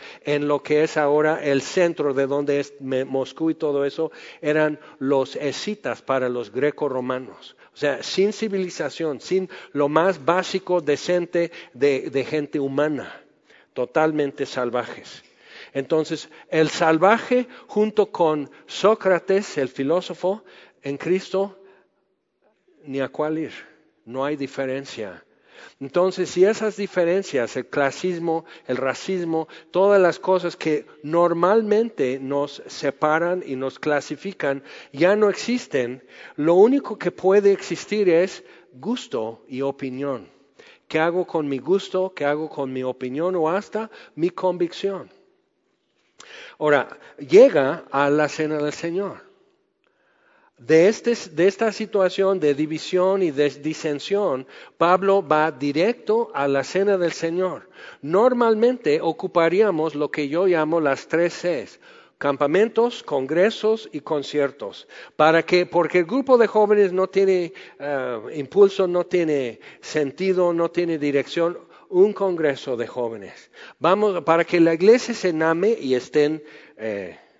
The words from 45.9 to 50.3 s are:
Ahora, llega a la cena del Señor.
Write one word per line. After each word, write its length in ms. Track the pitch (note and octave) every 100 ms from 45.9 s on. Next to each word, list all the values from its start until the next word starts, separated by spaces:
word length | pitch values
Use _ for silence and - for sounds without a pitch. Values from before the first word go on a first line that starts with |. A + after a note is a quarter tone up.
| _ _ - - - - -
Ahora, 380 | D3+ C#3+ A#2 - - -
llega 640 | C#3 F3+ C4 D#3+ C3+ E3 -
a 180 | C#3 C#3+
la 200 | D3 D3+
cena 300 | - D#3 D3+
del 140 | D3
Señor. 540 | - E3+ E3+ G3+ - - _ _ _ _ _ _ _ _ _ _